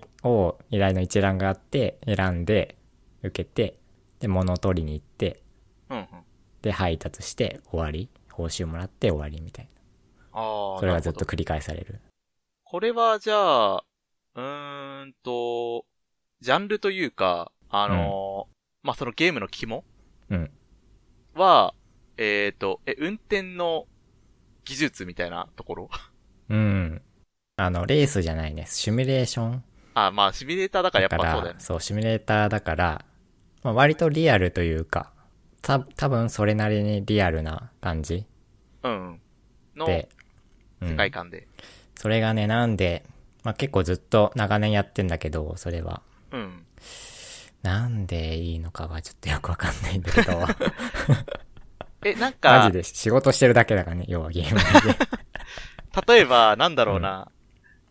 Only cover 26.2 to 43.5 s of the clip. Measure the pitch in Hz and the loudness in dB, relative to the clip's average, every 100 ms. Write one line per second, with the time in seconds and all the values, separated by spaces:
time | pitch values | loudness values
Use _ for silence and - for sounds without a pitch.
26.2 | _ _ - 107 107 98 82 80 - _ | _ _ -4 0 2 0 -2 -8 -16 _
27.2 | _ _ _ - 90 87 104 147 143 98 | _ _ _ -4 -2 0 0 2 2 0
28.2 | 82 80 78 76 95 - 107 117 131 131 | -2 -4 -6 -8 -10 -6 -2 0 0 0
29.2 | 120 120 113 123 - - - 113 98 101 | -2 -2 -4 -6 -10 -20 -6 0 2 4
30.2 | 98 - 131 180 190 190 180 101 95 - | 2 2 -6 -4 -2 0 2 2 2 0
31.2 | 82 78 85 - - 82 - 104 113 110 | 0 -2 -4 -10 -8 -6 -4 -2 -2 -2
32.2 | - 107 104 107 - 80 87 78 - _ | 0 2 2 0 -2 -2 -2 -2 -12 _
33.2 | _ _ _ _ 127 113 147 151 165 156 | _ _ _ _ -2 4 4 4 0 2
34.2 | 160 104 90 - 85 80 - - - - | 4 4 4 0 -2 -2 -4 -6 -6 -14
35.2 | _ _ _ _ - 139 135 - 143 117 | _ _ _ _ -2 0 -2 -4 0 0
36.2 | 113 - 104 107 107 107 104 104 98 107 | 0 0 0 2 2 0 0 -2 0 2
37.2 | 90 80 78 78 - _ 90 80 76 87 | 2 0 -4 -8 -12 _ -6 -4 -4 -6
38.2 | - _ _ _ _ _ 127 101 90 82 | -8 _ _ _ _ _ -8 -6 -10 -18
39.2 | _ _ _ _ _ - 160 85 - - | _ _ _ _ _ -6 -2 -2 -4 -16
40.2 | _ _ _ - _ _ 90 80 98 92 | _ _ _ -20 _ _ -4 -2 -2 -4
41.2 | 87 82 - - - - - - 107 110 | -12 -16 -20 -20 -20 -20 -20 -6 0 2
42.2 | 110 110 104 113 117 98 90 85 - - | 2 0 2 2 0 2 0 -2 -8 -20
43.2 | - _ 113 | -20 _ -8